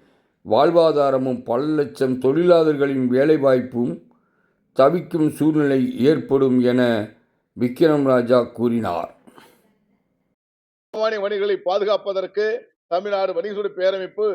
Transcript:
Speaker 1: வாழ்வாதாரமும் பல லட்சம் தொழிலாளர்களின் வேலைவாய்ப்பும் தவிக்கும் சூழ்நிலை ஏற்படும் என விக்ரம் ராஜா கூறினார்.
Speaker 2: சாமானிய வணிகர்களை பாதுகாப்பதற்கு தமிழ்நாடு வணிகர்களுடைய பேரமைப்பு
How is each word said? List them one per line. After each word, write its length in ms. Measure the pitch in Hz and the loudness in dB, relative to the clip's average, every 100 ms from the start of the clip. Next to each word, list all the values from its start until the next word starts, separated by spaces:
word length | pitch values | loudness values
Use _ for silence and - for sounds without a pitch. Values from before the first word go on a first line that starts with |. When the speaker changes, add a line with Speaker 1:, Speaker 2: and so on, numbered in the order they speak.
| _ _ _ _ - | _ _ _ _ -2
Speaker 1:
வாழ்வாதாரமும் 920 | 113 160 165 160 147 139 131 131 120 | 2 4 4 2 2 0 0 -2 -6
பல 200 | 120 120 151 | -4 -4 -2
லட்சம் 400 | 151 147 - 131 127 | -2 -4 -4 -4 0
தொழிலாளர்களின் 880 | 131 151 175 170 160 143 139 135 123 | 0 2 4 4 4 0 -2 0 0
வேலைவாய்ப்பும் 800 | 127 151 156 135 127 120 117 127 170 - _ _ _ _ _ _ - | 2 2 2 2 0 0 -4 -4 -6 -16 _ _ _ _ _ _ 2
தவிக்கும் 520 | 143 175 147 170 151 | 2 2 -4 -2 -2
சூழ்நிலை 500 | 151 151 151 143 135 127 110 | 0 0 2 0 0 -2 0
ஏற்படும் 560 | 135 147 - 139 135 127 | 2 2 0 0 2 2
என 180 | 123 127 120 110 107 - _ _ _ - | 2 2 2 0 -4 -14 _ _ _ -6
விக்ரம் 500 | 123 127 160 147 135 | -4 0 2 2 2
ராஜா 320 | 127 117 123 113 | 0 2 0 0
கூறினார். 600 | - 120 117 101 85 - - _ - - _ _ _ _ _ _ _ _ _ _ _ _ _ _ | -4 -4 -2 -4 -6 -8 -14 _ -20 -20 _ _ _ _ _ _ _ _ _ _ _ _ _ _
Speaker 2:
சாமானிய 280 | 208 220 214 | -4 -2 -2
வணிகர்களை 360 | 202 202 202 190 | -4 -2 -2 -2
பாதுகாப்பதற்கு 840 | 180 202 202 202 202 190 185 202 214 233 - _ _ | -2 0 0 0 -2 -6 -4 -4 -4 -4 -10 _ _
தமிழ்நாடு 460 | 175 208 196 190 | -4 -2 -2 -2
வணிகர்களுடைய 420 | 170 208 202 202 | -4 -6 -6 -8
பேரமைப்பு 540 | 165 185 190 180 208 214 | -2 -2 -2 -8 -4 -4